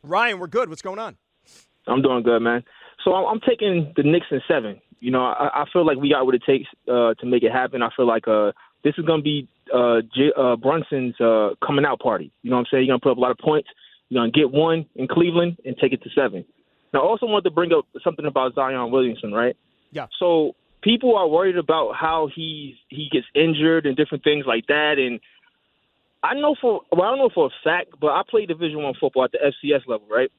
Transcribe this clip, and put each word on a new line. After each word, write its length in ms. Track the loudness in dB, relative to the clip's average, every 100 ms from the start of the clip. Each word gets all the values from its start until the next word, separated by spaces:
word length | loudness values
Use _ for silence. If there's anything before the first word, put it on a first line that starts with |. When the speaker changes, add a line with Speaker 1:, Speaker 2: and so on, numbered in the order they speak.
Speaker 1:
Ryan, 380 | -2 -2 0 -2
we're 80 | -4
good. 200 | -4 -4
What's 140 | -8
going 160 | -12 -10
on? 180 | -12 -14 _ _ _ _ _ _ -4
Speaker 2:
I'm 160 | 0
doing 220 | 2 2
good, 160 | 2 2
man. 240 | 2 -2 -6 -20 -20 -4
So 100 | 0
I'm, 120 | 0 0
I'm 140 | 0 0
taking 440 | 0 0 -2 -2 0
the 60 |
Knicks 240 | 2 2 0
in 80 | -6 -2
seven. 320 | -2 -2 -14 _ _
You 140 | -4
know, 100 | -2
I, 400 | -2 -2 -2 -2
I 20 | -2
feel 140 | 0 2
like 120 | 0
we 120 | 2
got 160 | 2 2
what 80 |
it 80 | 0
takes, 220 | 2 0 -2 _ -2
uh, 260 | 2 2
to 120 | 0 0
make 180 | 2
it 80 | 2
happen. 280 | 0 -4 -4
I 100 | -4 0
feel 120 | 0
like, 180 | 0 0
uh, 240 | 0 0 -4 -20 _
this 120 | -4 -2
is 60 |
gonna 180 | 0 0
be, 260 | 0 -4 -8 _ -2
uh, 280 | 2 4 2 0
J-, 180 | 2 2 2
uh, 200 | 0 2
Brunson's, 600 | 0 0 -2 -4 -4 0
uh, 300 | 2 4 2 -2
coming 200 | -2 0
out 160 | 0 0
party. 320 | -2 -2 -6 _
You 80 | -2
know 60 | -2
what 60 |
I'm 40 | 0
saying? 100 | 0
He's 60 | 2
gonna 100 | 2
put 140 | 0
up 60 | 2
a 20 |
lot 100 | 0
of 80 | 0
points. 300 | 0 0 -2 -20 _ _ _
He's 80 | -2
gonna 160 | 0
get 180 | 2 2
one 340 | 2 2 0 -4 -8
in 100 | -2
Cleveland 520 | 2 2 2 -2 -4
and 120 | -12 -2
take 140 | -2
it 100 | -2
to 80 | -2
seven. 340 | -2 0 -4 -14 _ _ _ _
Now, 100 | 0
I 20 |
also 220 | 0 0 0
wanted 180 | 0
to 80 | 0
bring 200 | -2 2
up 140 | 0 0 -6
something 240 | -6 -4 -4
about 300 | -2 -2 -2
Zion 340 | -4 -4 -2
Williamson, 420 | 0 0 -2 -6
right? 240 | -2 -2 -4 _ _ _
Speaker 1:
Yeah. 160 | -14 -12 -4
Speaker 2:
So 380 | 2 2 0 -6 _ _
people 340 | 0 2 2 2
are 120 | 2
worried 280 | 2 2 -2
about 380 | -2 -2 -2
how 340 | -4 -2 -2 -4
he's, 400 | -6 -12 -12 -16 -20 _
he 200 | -14 -4
gets 160 | -4 -2
injured 520 | 0 2 2 2 2 0
and 100 | -2
different 280 | -2 0
things 200 | 0 0 -2
like 200 | -4 0
that. 320 | 0 2 0
And 220 | -2 -6 _ _ _ _ _ _ _ _ _ _
I 120 | -4
know 200 | 0 0 0
for, 220 | 0 -2 _
well, 100 | 0
I 80 | 0
don't 80 | 2
know 120 | 0
for 120 | 2 -2
a 40 | -2
fact, 300 | -2 -2 -4 -4
but 80 | -2
I 140 | -2 0
play 180 | -2 -2
Division 360 | -4 -4 -4
One 120 | -6 -2
football 240 | -2 0
at 80 | 0
the 60 | 0
F 100 | -2 -2
C 100 | -2
S 100 | -2 -2
level, 200 | -8 -2
right? 200 | -2 -2